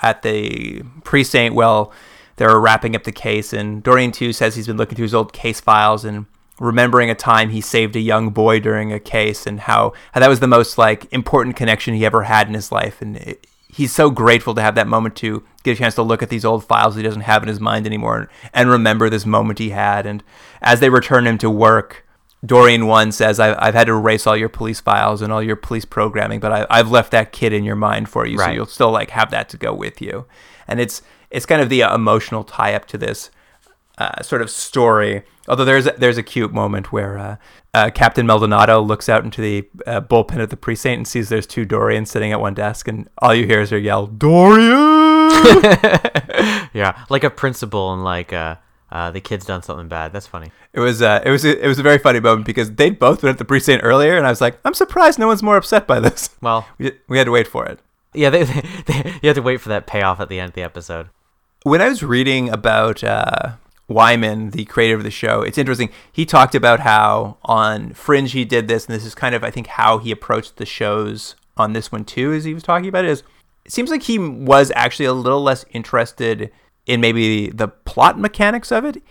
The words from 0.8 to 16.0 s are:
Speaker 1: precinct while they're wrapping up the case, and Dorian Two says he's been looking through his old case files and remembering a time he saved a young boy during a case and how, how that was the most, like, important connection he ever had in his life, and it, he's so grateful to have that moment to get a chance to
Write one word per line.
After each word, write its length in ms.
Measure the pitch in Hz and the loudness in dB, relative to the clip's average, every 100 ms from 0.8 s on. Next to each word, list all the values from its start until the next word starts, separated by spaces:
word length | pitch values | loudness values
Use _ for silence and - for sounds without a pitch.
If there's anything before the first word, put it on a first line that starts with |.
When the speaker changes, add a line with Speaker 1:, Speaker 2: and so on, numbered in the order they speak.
| 123 151 | -16 -20
Speaker 1:
precinct 500 | - 143 127 127 117 | -2 0 2 2 2
while 380 | 113 113 107 104 - - - _ - | 2 4 2 0 -8 -20 -20 _ 0
they're 220 | 110 110 | 4 4
wrapping 380 | 110 110 117 110 | 4 2 0 -6
up 80 | |
the 80 | - | -8
case, 400 | - 113 107 - | -10 -6 -6 -6
and 300 | 107 104 107 | -8 -8 -4
Dorian 280 | 127 127 123 | 2 2 2
Two 220 | - 120 | -2 -6
says 240 | 110 113 117 | -2 -4 -4
he's 100 | 113 | -6
been 120 | 110 | -6
looking 180 | 110 113 | -6 -6
through 80 | |
his 100 | 113 | -2
old 180 | 113 104 | -2 -4
case 260 | - 117 110 | -6 -8 -4
files 440 | - 107 107 110 | 0 2 2 0
and 200 | 110 104 104 _ _ - | -4 -12 -14 _ _ -8
remembering 520 | 120 120 123 120 117 | -2 0 2 2 2
a 40 | |
time 360 | 110 120 110 110 | -2 2 2 2
he 100 | 110 | -4
saved 340 | - 117 107 | -2 -2 -2
a 60 | 113 | -2
young 300 | 110 110 110 | -2 0 0
boy 280 | 104 110 110 | 0 2 2
during 320 | 107 107 107 | 0 -4 -4
a 60 | 107 | -8
case 480 | - 113 107 104 110 | -6 -4 -2 -4 -8
and 140 | 101 | -8
how, 320 | - 110 110 - - | 0 0 0 -4 -6
how 80 | 127 | 2
that 80 | 131 | 4
was 100 | 123 | 4
the 60 | 127 | 4
most, 320 | 117 113 - | 4 4 2
like, 340 | 110 107 - | 2 0 -6
important 440 | 127 - 139 123 123 | -10 -2 0 0 -2
connection 360 | 117 107 - | -2 -2 -2
he 120 | 110 107 | -2 0
ever 160 | 110 | 0
had 260 | 107 110 104 | 2 2 0
in 60 | |
his 180 | 107 101 | -4 -6
life, 300 | 110 107 - | -6 -6 -8
and 160 | 107 117 | -14 -14
it, 280 | - - _ _ _ | -16 -18 _ _ _
he's 240 | - 127 | -6 -2
so 180 | - 151 | 2 2
grateful 440 | 127 117 117 120 | 4 4 2 0
to 80 | 110 | -2
have 120 | 107 | 0
that 120 | 107 107 | 0 0
moment 260 | 113 110 - | 0 -2 -6
to 260 | 110 107 - _ | -8 -8 -12 _
get 100 | 127 | -4
a 60 | 117 | -2
chance 160 | 117 | -2
to 80 | 117 | -2